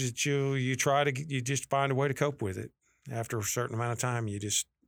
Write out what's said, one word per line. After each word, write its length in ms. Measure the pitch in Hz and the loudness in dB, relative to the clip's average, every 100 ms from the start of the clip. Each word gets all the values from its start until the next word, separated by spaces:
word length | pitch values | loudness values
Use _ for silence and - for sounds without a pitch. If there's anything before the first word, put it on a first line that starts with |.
that 220 | 127 113 | -2 -2
you, 300 | 143 143 139 | 0 2 2
you 200 | 139 127 | 0 0
try 300 | 131 147 139 | 2 4 4
to 80 | 147 | 4
g-, 140 | 131 156 | 0 -4
you 120 | 139 | -4
just 300 | 120 139 - | -2 -4 0
find 220 | 139 139 | 2 2
a 20 | |
way 140 | 131 139 | 2 2
to 60 | |
cope 280 | 131 147 139 | 2 0 0
with 160 | 104 98 | -4 -4
it. 140 | 113 _ _ _ 135 | -8 _ _ _ -8
After 280 | 117 113 113 | -6 -4 -4
a 60 | |
certain 320 | 101 - 120 113 | -2 -2 -2 0
amount 160 | 120 | -2
of 60 | 117 | 0
time, 260 | 127 120 110 | -2 -2 -2
you 140 | 101 | -4
just, 260 | 104 - - _ | -2 -2 -4 _